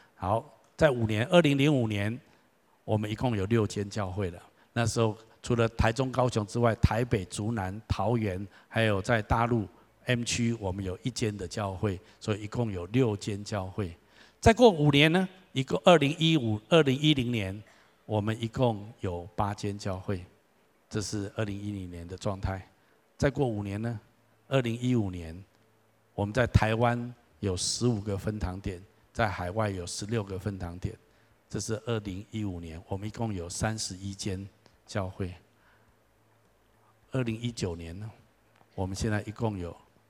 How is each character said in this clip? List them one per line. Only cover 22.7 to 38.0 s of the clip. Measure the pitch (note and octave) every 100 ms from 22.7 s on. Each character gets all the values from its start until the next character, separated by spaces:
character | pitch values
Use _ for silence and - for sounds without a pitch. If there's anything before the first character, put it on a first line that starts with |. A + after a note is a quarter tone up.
| _ _ _ _ -
再 | D3
过 | C3+ C3+
五 | G#2+
年 | G2+ G2+
呢， | A#2 A2+ - _ _ _ -
二 | C3+
零 | A#2+ A#2
一 | B2+ B2
五 | G2+
年， | F2+ E2 F2 G2 _ _ _ _ _ _ -
我 | G2+
们 |
在 | G#2+ D3
台 | - A2 A2+
湾 | A#2+ A#2+ A#2+ A#2+ _ _
有 | G2+ F2+
十 | - - A#2+
五 | A2+
个 | G#2 G2
分 | - G#2+
堂 | F2+ F2+
点， | G#2 F2 G2+ _ _
在 | - A2
海 | F#2 F2+
外 | G#2 G#2+
有 | F#2+ F2
十 | - G#2
六 | A#2
个 | F#2+ F#2
分 | G#2 F#2+
堂 | F2+ F2
点， | G2 - _ _ _ _ _
这 | -
是 | - G#2+ -
二 | A2+
零 | G#2 F#2 G#2
一 | A2
五 | G#2 F2
年， | E2+ E2 F#2
我 | F#2+
们 | G#2
一 |
共 | - A#2
有 | G2 E2+
三 | - A2+ A2
十 | - F#2
一 | G2 G2
间 | G#2 F#2+ G2 - _ _ -
教 | G#2+ F#2+
会。 | - F#2 F2 _ _ _ _ _ _ _ _ _ _ _ _ _ _ _ _ _
二 | C3+
零 | A#2+ A2
一 | A#2+
九 | A#2+ G2 E2+
年 | E2
呢， | F2